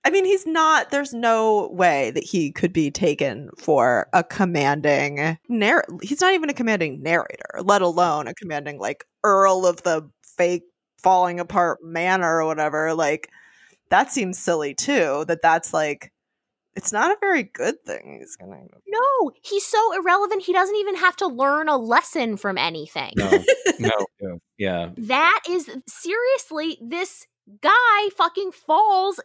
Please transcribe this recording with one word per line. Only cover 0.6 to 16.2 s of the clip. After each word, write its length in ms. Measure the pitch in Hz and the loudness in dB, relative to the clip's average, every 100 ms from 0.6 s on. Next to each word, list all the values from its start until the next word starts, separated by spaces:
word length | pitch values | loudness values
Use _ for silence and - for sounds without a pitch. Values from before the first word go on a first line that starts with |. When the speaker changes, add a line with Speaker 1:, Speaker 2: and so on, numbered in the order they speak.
| 311 302 - | 4 2 0
Speaker 1:
there's 240 | 285 277 | -4 -4
no 540 | 233 233 226 220 208 - | -2 2 2 2 0 -2
way 380 | 180 180 143 123 | 2 2 4 0
that 120 | 143 | -4
he 300 | - 185 143 | -4 -2 -2
could 180 | - 175 | -2 -2
be 180 | 165 147 | 0 -2
taken 600 | - 170 147 139 110 143 - | 0 -2 0 -4 -4 -14 -10
for 500 | - 139 120 117 - | 0 4 4 2 2
a 100 | 175 | 0
commanding 1120 | - - 185 165 139 147 151 139 143 143 156 160 - | 0 -2 0 2 0 2 2 2 0 -2 -4 -4 -4
narr-, 340 | 240 208 311 - 175 | 0 2 2 0 -10
he's 200 | 208 285 | -8 0
not 120 | 359 | 2
even 160 | 381 311 | 2 -2
a 40 | |
commanding 500 | 285 233 208 156 139 | -2 -2 0 -2 -4
narrator, 560 | 143 170 - - - - | -2 -2 -2 -12 -12 -4
let 200 | 190 202 | 2 4
alone 460 | 180 170 175 151 123 | 4 2 2 0 -6
a 60 | |
commanding, 460 | 120 190 147 147 143 | -10 -8 -8 -8 -8
like, 240 | 98 - - _ | -8 -8 -16 _
Earl 400 | 214 196 196 185 | 2 4 4 4
of 180 | 185 170 | 2 0
the 260 | 180 160 151 _ | -2 -2 -4 _
fake 400 | - - 175 175 _ _ _ _ | -14 0 0 0 _ _ _ _
falling 360 | 190 185 180 175 | 2 4 2 -2
apart 380 | 170 196 175 - | -2 0 0 -2
manor 540 | 165 165 180 185 170 165 | -6 -4 0 2 2 2
or 40 | |
whatever. 480 | 160 156 151 156 160 | 0 0 -2 0 -2
Like, 360 | 160 147 156 - - - _ _ _ _ | 0 0 -2 -8 -20 -20 _ _ _ _
that 220 | 180 185 | 2 2
seems 280 | 277 185 180 | -2 -4 -4
silly 340 | - 160 147 | -2 -2 -2
too, 520 | 135 - 277 160 143 156 | -4 0 2 2 0 -2
that 140 | 165 | 0
that's, 320 | 165 165 - | 2 2 0
like, 400 | 160 151 143 - _ | -2 -2 -4 -12 _